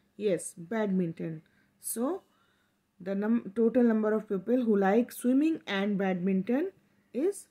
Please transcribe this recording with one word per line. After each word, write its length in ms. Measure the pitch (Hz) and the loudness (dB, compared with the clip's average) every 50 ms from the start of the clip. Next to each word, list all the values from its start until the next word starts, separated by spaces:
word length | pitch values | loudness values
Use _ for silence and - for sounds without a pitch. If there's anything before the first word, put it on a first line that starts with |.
| _ _ _ - | _ _ _ -4
यस, 360 | 208 208 175 160 - - - 180 | -2 0 0 -2 -4 -8 -14 -14
बैडमिंटन। 840 | 165 170 226 220 214 202 190 185 175 165 165 - 175 165 160 160 - _ _ _ _ _ _ _ - | -10 -6 -4 -2 0 0 0 0 0 -2 -4 -6 -8 -8 -10 -10 -14 _ _ _ _ _ _ _ -10
So 360 | - - 226 240 285 370 381 - _ _ _ _ _ _ _ _ _ _ _ _ _ _ - 180 | -8 -6 -4 -2 -2 -4 -6 -10 _ _ _ _ _ _ _ _ _ _ _ _ _ _ -12 -8
the 200 | 190 196 196 208 | -6 -4 -2 0
num-, 240 | 220 233 233 - 196 - 240 | 0 0 0 -2 -2 0 2
total 260 | 226 226 226 247 240 233 | 2 4 4 4 4 4
number 200 | 220 220 214 214 220 | 4 2 2 0 0
of 80 | 214 214 - | -2 -2 -4
people 340 | 202 185 190 226 247 262 240 | -6 -4 -2 0 0 2 2
who 100 | 226 208 | 2 2
like 300 | 196 196 190 202 233 240 | 4 4 4 4 2 2
swimming 560 | - - - - 247 262 277 302 320 320 - - | 0 -4 -4 0 2 2 4 2 2 0 -2 -4
and 340 | - 202 196 202 208 202 185 | -4 -4 -2 -2 -2 0 0
badminton 720 | 196 190 185 175 180 196 190 190 185 - 240 285 359 392 - _ _ _ _ _ _ _ - | 0 0 -2 0 0 0 0 0 0 0 0 -2 -2 -4 -8 _ _ _ _ _ _ _ -6
is 180 | 233 311 403 403 - - _ | -2 -2 -2 -2 -6 -10 _